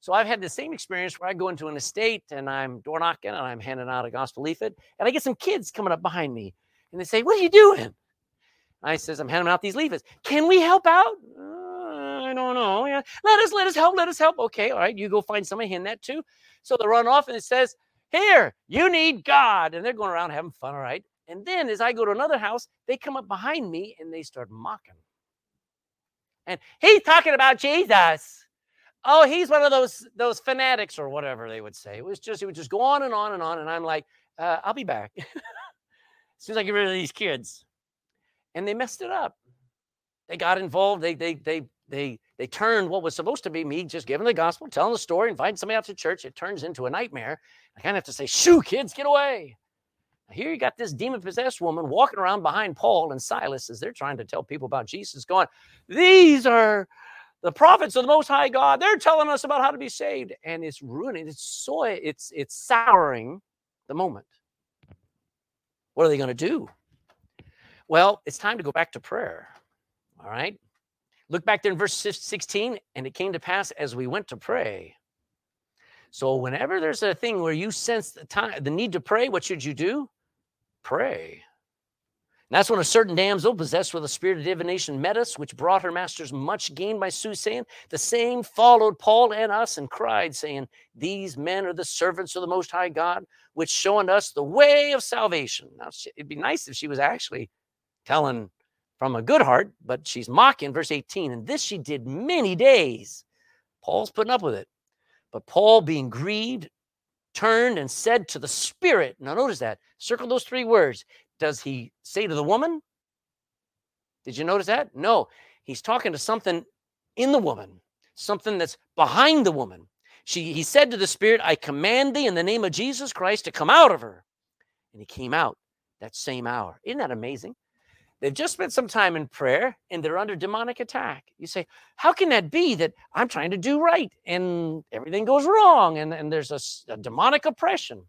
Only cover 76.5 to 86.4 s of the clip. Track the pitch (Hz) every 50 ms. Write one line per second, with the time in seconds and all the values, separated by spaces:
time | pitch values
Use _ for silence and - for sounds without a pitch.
76.5 | 127 147 - 277 359 381 320 311 277 214 226 208 180 - - 240 226 190 170 160
77.5 | 160 156 180 214 214 - - - 233 220 202 - - - 156 - - 202 214 220
78.5 | 202 143 147 139 151 175 226 240 170 180 131 - 208 220 247 269 208 180 - -
79.5 | 190 160 123 147 147 123 151 185 233 294 285 - _ _ _ _ _ _ _ _
80.5 | _ _ _ _ _ _ _ - 127 156 220 185 170 - 82 80 85 - - _
81.5 | _ _ _ _ _ _ _ _ _ _ _ _ _ _ _ _ _ _ _ _
82.5 | 113 165 196 - 233 202 170 - - 226 226 202 175 165 190 196 202 190 156 214
83.5 | 240 190 135 110 127 165 165 - - 247 151 143 - - - 185 190 165 143 165
84.5 | 185 165 170 170 180 185 - - 147 135 139 175 208 226 240 233 - - 147 135
85.5 | - - 135 170 190 190 180 180 170 175 180 170 - - 165 135 131 139